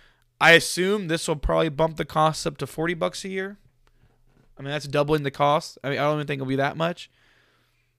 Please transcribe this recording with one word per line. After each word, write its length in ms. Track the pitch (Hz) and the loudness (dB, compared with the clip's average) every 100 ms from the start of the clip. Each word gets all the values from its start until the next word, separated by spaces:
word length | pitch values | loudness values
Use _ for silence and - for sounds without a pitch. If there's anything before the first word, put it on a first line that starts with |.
| _ _ _ _ | _ _ _ _
I 120 | 151 | 8
assume 540 | 165 - - 185 208 170 | 8 6 -2 0 0 -2
this 200 | 160 - | -4 -2
will 80 | 156 | -4
probably 340 | - 165 165 | 0 2 0
bump 280 | 139 160 151 | 0 -2 -2
the 80 | 156 | -4
cost 420 | 160 156 156 165 | 0 0 0 -6
up 100 | 143 | -6
to 100 | 139 | -10
forty 260 | - 165 165 | -4 -4 -2
bucks 280 | 180 - | -4 -4
a 60 | 196 | -8
year. 280 | 190 190 202 _ _ _ _ _ _ _ _ _ - | -8 -8 -12 _ _ _ _ _ _ _ _ _ -14
I 40 | |
mean, 100 | 139 | -8
that's 160 | 139 139 | -6 -2
doubling 360 | 147 147 156 | 0 2 2
the 80 | 139 | 0
cost. 460 | - 143 156 - - | 2 2 2 -2 -10
I 60 | 135 | -6
mean, 80 | 127 | -2
I 40 | |
don't 120 | 147 151 | 0 0
even 120 | 147 | -4
think 120 | 139 | -6
it'll 80 | 131 | -2
be 80 | 135 | 0
that 220 | 139 - | -2 0
much. 340 | 165 175 - _ _ _ _ _ _ _ _ | -4 -4 -14 _ _ _ _ _ _ _ _